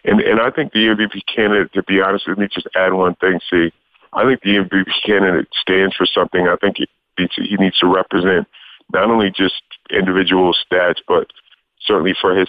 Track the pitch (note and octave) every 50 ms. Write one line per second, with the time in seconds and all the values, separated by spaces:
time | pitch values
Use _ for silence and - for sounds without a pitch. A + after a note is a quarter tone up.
0 | - - G#2 G#2+ - - G#2+ A2+ A#2 B2+ - D#3 D#3 - - A2 A2 A2 G#2+ G#2+
1 | A2 G2+ - G2 - - - A#2+ G#2+ G#2 G#2 G2+ F2 - - G2 F2+ - G2 F#2+
2 | F#2+ F#2+ G2 G2 - - G2 G2+ G2+ G2 - F2+ - - - F#2 F#2 F#2 F#2 F#2+
3 | F#2 F2+ E2+ - F2+ F#2 F#2 E2 - - F#2 F2 E2 E2 - _ _ _ _ _
4 | _ _ - G#2+ A2 C3+ C3 - - G2 G2+ G2+ F#2+ F2+ G2+ F#2+ F#2+ - - -
5 | - G#2+ G#2 G2 G2 F#2 F2+ D#2+ - - - - - - F#2 F#2+ F#2+ F#2+ - -
6 | F#2+ F2+ - G2 F2+ E2+ - F2+ F2+ F2 F2 - - G2 - - - - _ _
7 | _ _ _ - F#2 - - - - - G#2 F#2+ G2 F#2+ - - - F2+ F#2 F#2
8 | F#2 - - F2+ F2+ F#2+ F#2 E2+ - - _ - - - - _ _ _ - F#2
9 | G2 A2+ A#2 A2+ G#2 F#2+ F#2 - G2 F#2 - - - _ - - _ - - G2+
10 | F#2+ F#2+ F2+ F#2 F#2 F2 F#2 F#2 F#2 F2 E2 - - - F#2 F2+ F2 F2 E2+ -
11 | - - F#2 E2 - - _ - _ _ _ _ _ _ _ _ - - G#2+ F2+
12 | D#2 F#2+ E2+ - - F#2+ F#2 G2 F#2